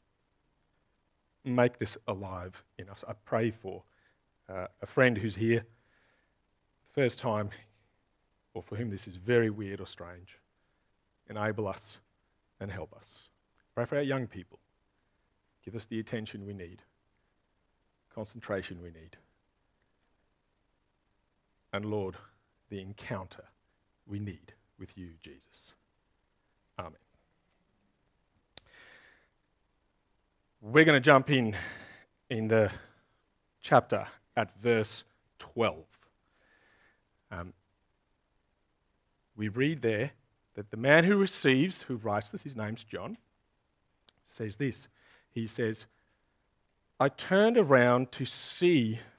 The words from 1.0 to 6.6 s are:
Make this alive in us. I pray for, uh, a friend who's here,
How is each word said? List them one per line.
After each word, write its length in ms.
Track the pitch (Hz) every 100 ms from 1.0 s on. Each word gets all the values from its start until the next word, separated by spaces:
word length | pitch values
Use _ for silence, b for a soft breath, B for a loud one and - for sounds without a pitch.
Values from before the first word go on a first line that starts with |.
| _ _ _ _
Make 340 | 135 123 123 -
this 200 | 107 - -
alive 560 | 98 98 92 92 - _ -
in 100 | 95
us. 140 | 98 -
I 60 | 107 -
pray 260 | 113 113
for, 320 | 107 95 92 - _ _ _ _ _ -
uh, 180 | 92 92 -
a 40 | -
friend 320 | - 127 107
who's 180 | 107 95
here, 300 | 113 117 - _ _ _ _ _ _ _ _ _